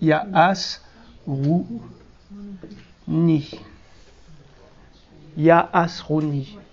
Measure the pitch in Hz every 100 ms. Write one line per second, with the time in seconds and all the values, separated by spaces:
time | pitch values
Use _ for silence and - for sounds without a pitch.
0 | 160 151 202 190 170 190 - - - -
1 | - - - 139 139 170 185 233 - 120
2 | - - _ 202 202 190 170 208 - -
3 | - 160 170 156 143 - - - - -
4 | - - - 147 - - - - - -
5 | _ - - - 151 170 - 185 170 -
6 | - 151 151 143 135 208 -